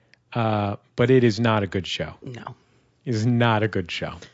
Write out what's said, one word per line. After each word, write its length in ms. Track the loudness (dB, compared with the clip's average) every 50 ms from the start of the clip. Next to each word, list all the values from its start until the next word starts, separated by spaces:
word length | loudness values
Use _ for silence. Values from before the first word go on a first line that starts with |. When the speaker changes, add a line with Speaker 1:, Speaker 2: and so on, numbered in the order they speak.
| _ _ _ _ _ _ -6
Speaker 1:
uh, 440 | -4 -2 0 0 0 -2 -4 -6 -8 _ _ _
but 160 | 0 4 4
it 120 | 6 6 6
is 160 | 4 4 2
not 220 | 0 0 2 0
a 60 | 0
good 180 | -2 -4 -6 -6
show. 300 | -6 -8 -8 -8 -10 -12 -14 -16
Speaker 2:
No. 320 | -16 -16 -14 -16 -16 -18 -18 _ _ _ _ _ _ _ _ _
Speaker 1:
It 80 | -4 -2
is 140 | 0 0
not 340 | 2 2 4 4 4 4 2
a 60 | 0
good 240 | 0 -2 -4 -6 -6
show. 240 | -8 -10 -10 -10 -10 -14 -18 -6